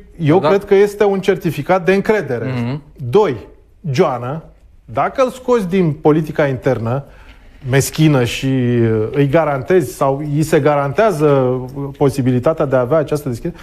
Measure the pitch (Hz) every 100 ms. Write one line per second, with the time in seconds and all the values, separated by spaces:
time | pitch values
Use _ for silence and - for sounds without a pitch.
0 | - - 156 180 151 196 196 196 202 202
1 | 208 196 190 185 170 143 - 185 170 196
2 | 196 214 143 117 131 127 120 147 - -
3 | 123 185 202 117 - - _ _ 165 131
4 | 170 123 123 156 - _ - - - 117
5 | 175 - 254 - - 240 185 190 170 139
6 | 156 151 156 156 143 127 143 120 113 131
7 | 139 - - - - - 131 135 131 -
8 | 156 143 120 - 135 135 120 120 113 110
9 | 110 143 143 160 151 139 127 185 147 -
10 | 139 139 151 147 151 165 143 143 139 135
11 | 220 156 151 139 127 127 127 139 139 135
12 | 143 131 123 123 156 160 147 131 120 160
13 | 147 147 143 117 170 -